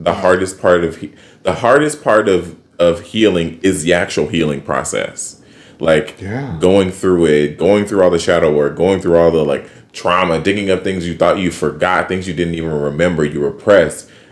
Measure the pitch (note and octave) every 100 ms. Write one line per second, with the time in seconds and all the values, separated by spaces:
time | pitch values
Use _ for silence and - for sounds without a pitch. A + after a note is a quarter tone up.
0 | E2+ F#2 F#2 F#2 F#2 - G2 F2 E2 -
1 | D#2 - - _ - - A#2+ C#3+ D3+ D3
2 | C#3 A2 G#2+ F2+ E2+ D#2 _ - F2 E2+
3 | - A2 G#2 F2 E2 D#2+ F#2+ E2+ D#2+ F2
4 | - - D2+ E2 D#2 C#2 - C2+ C#2+ G1+
5 | G1+ - - - _ - - - D#2+ D#2
6 | - - G2 A#2+ C#3 E2 F2+ G2+ F#2 F#2
7 | F#2 F2+ D#2+ D2+ D2 D2+ E2+ G#2 G2+ G2+
8 | F2+ E2+ F#2+ E2+ D#2+ D2 D2 D#2 F2+ F#2+
9 | F2+ E2 E2+ E2 D2 C2+ - - _ -
10 | F2+ F2 F2+ D#2+ F2+ G#2 G2 F2+ F#2+ F#2+
11 | E2+ D#2+ E2+ E2 F2 - D2+ D2 F2+ F2+
12 | E2+ F#2 F2+ D#2+ E2+ E2 E2 D2+ D2 D2
13 | F2 D#2+ D2+ C#2+ C#2+ - G#2+ G2 D#2 -
14 | - - -